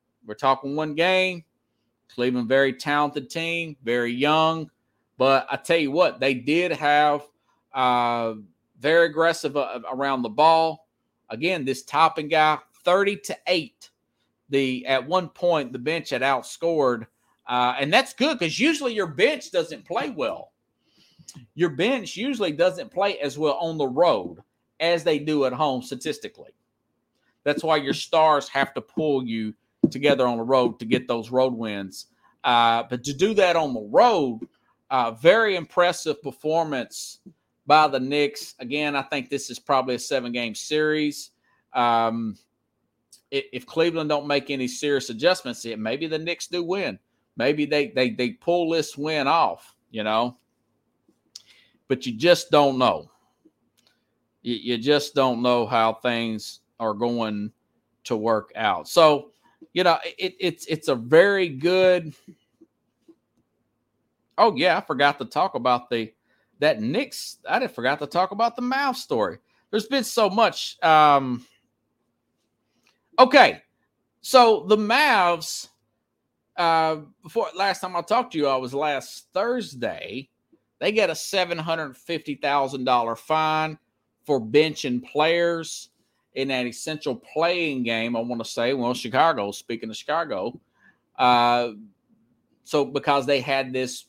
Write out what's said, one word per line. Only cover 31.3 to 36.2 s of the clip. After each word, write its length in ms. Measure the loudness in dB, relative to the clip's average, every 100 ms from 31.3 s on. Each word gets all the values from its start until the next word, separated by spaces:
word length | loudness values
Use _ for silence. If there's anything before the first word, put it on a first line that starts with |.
road 220 | 0 0
wins. 540 | 0 -6 -8 -10 -14 -20 _ _ _
Uh, 400 | 0 4 4 2 -2
but 140 | -8
to 100 | -8
do 200 | -2 0
that 220 | 4 4 2
on 180 | 0
the 140 | -4 0
road, 580 | 4 6 4 0 -4 -12 _ _ _ _
uh, 220 | -2 -2
very 440 | 4 6 6 4 -2
impressive 640 | -2 2 2 2 -4 -6